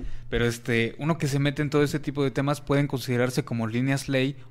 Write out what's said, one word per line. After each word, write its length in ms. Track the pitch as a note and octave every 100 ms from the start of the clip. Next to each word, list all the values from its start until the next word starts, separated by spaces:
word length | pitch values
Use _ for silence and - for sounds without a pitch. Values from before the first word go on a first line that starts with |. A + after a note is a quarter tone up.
| - - -
pero 160 | A#2 A#2+
este, 480 | A#2 - A2+ A2+ -
uno 180 | D3 E3
que 100 | D3
se 120 | C#3
mete 240 | C#3+ C#3+
en 80 | D3
todo 120 | D3
ese 160 | C#3+ D#3
tipo 240 | D3+ C#3
de 80 | C3+
temas 300 | - C#3 D3
pueden 260 | - C#3+ C#3+
considerarse 600 | C3 B2+ B2 B2 D3+ -
como 200 | A#2 A2
líneas 440 | A#2+ C3 C#3 -
ley 260 | C3+ C3+ D3 -